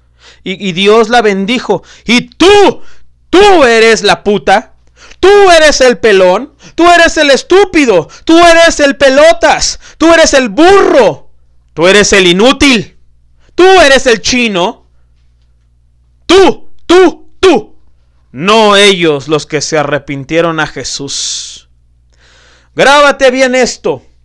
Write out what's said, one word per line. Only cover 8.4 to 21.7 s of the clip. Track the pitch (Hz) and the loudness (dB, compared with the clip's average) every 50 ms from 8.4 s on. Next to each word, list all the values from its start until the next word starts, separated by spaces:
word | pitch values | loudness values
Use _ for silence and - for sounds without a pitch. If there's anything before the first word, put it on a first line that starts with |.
| 339 339 330 330 330 330 302 - | 4 4 4 4 2 2 0 0
el | 285 277 269 | -2 -2 -2
pelotas, | - 285 269 262 277 302 330 339 330 339 294 202 147 - - - - - - - | 0 -2 0 2 2 2 2 2 2 0 -2 -2 -2 -4 -8 -8 -10 -16 -20 -8
tú | _ 302 330 330 | _ 0 2 2
eres | 330 320 - - | 2 2 0 0
el | 269 254 226 | -2 -2 -2
burro, | 185 240 320 359 403 381 370 370 349 285 226 175 139 - - - _ _ _ _ _ _ _ _ _ | -2 0 2 4 4 4 2 2 2 2 2 0 -2 -6 -14 -20 _ _ _ _ _ _ _ _ _
tú | - 160 | -2 0
eres | 180 190 208 196 - 220 | 0 2 2 0 0 0
el | 196 185 | 0 0
inútil, | 175 170 185 214 262 262 269 302 277 254 214 - - _ _ _ _ _ _ _ _ _ _ _ _ _ | 0 0 2 0 0 0 0 0 0 0 -2 -4 -8 _ _ _ _ _ _ _ _ _ _ _ _ _
tú | - 349 381 381 370 | 0 2 4 4 4
eres | 320 277 269 254 - | 4 2 2 0 0
el | 262 226 - | -2 -4 -2
chino, | - - - 247 240 226 196 175 175 175 - - _ _ _ _ _ _ _ _ _ _ _ _ _ _ _ _ _ _ _ _ _ _ _ _ _ _ _ _ _ | -4 -4 -4 -4 -4 -4 -4 -4 -6 -6 -8 -12 _ _ _ _ _ _ _ _ _ _ _ _ _ _ _ _ _ _ _ _ _ _ _ _ _ _ _ _ _
tú, | - 320 392 370 294 208 - - - - - - | 0 2 2 2 2 0 -6 -12 -16 -18 -18 -4
tú, | - 339 370 370 311 - - - - - - | 0 2 2 2 2 0 -6 -18 -20 -10 -2
tú. | - 381 311 226 - - - - _ _ _ _ _ _ _ _ _ _ | 0 0 0 0 -4 -8 -20 -20 _ _ _ _ _ _ _ _ _ _
No | - 123 160 196 214 226 220 208 202 | -14 -8 -4 -2 0 2 2 2 2
ellos | 196 202 208 196 175 170 160 147 139 131 | 2 2 2 0 0 -2 -2 -2 -4 -4
los | 147 156 147 - | -4 -4 -4 -4
que | - 156 143 | -6 -8 -8
se | - - 160 | -6 -4 -4
arrepintieron | 156 143 139 147 139 135 - 143 139 135 139 156 165 165 170 160 156 | -4 -4 -4 -6 -8 -8 -10 -12 -12 -10 -6 -4 -2 -2 -2 -4 -6
a | 151 | -6
Jesús. | 143 - 139 123 - - - 139 139 - - - - - - - - - - _ _ | -8 -8 -14 -14 -12 -12 -12 -12 -12 -10 -10 -10 -10 -10 -12 -14 -16 -20 -20 _ _